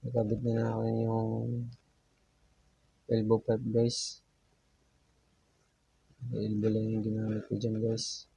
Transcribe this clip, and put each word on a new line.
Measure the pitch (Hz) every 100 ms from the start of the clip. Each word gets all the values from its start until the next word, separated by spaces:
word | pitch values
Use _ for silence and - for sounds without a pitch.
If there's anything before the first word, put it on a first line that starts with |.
Nakabit | 123 120 107 110
na | 120 113
natin | 113 113 113 113
yung | 113 113 113 113 117 120 120 120 _ _ _ _ _ _ _ _ _ _ _ _ -
elbow | 117 110 113
pipe, | - 113 120
guys. | 117 120 123 - - _ _ _ _ _ _ _ _ _ _ _ _ _ _ _ _ _ _ _ _ 120
Elbow | 113 107 107 110
lang | 110 110
yung | 110
ginamit | 107 107 110 107 -
ko | 110
dyan, | 113 110
guys. | 113 113 - - -